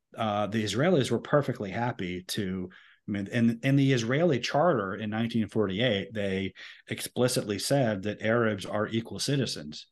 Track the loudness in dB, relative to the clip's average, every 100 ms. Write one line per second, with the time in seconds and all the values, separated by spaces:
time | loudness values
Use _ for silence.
0 | _ -4 -2 0 0 -2 -2 0 2 4
1 | 2 0 2 2 2 -2 -6 -4 -4 -4
2 | -6 -6 -6 -4 -4 -4 -6 -12 -20 _
3 | -6 -4 -2 2 2 2 2 4 4 4
4 | 2 2 2 2 0 2 4 4 0 -4
5 | -4 -2 0 0 0 0 0 2 2 0
6 | -2 -4 -2 -2 -4 -8 -18 -16 -10 -8
7 | -6 0 0 0 -2 -2 0 2 2 0
8 | -4 -2 0 2 2 0 -2 -2 -2 -2
9 | -4 -4 -2 0 -2 -4 -10 -14 -16